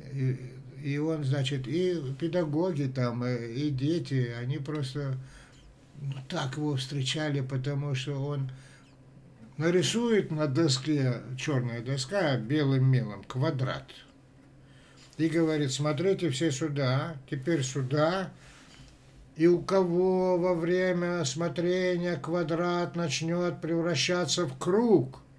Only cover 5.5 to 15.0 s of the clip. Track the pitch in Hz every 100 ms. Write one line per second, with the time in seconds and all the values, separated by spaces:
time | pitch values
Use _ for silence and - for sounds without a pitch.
5.5 | - - - - - 139 131 - 170 135
6.5 | 151 151 135 - 143 127 160 156 139 127
7.5 | 135 139 143 147 127 147 139 143 143 131
8.5 | - - - - - - - - - -
9.5 | - 165 180 - 226 240 214 131 156 151
10.5 | 131 165 131 156 147 131 113 - 127 156
11.5 | 135 120 117 117 139 - 196 160 123 107
12.5 | 156 139 135 131 131 107 98 - 127 156
13.5 | 139 127 82 - - - - - - -
14.5 | - - - - -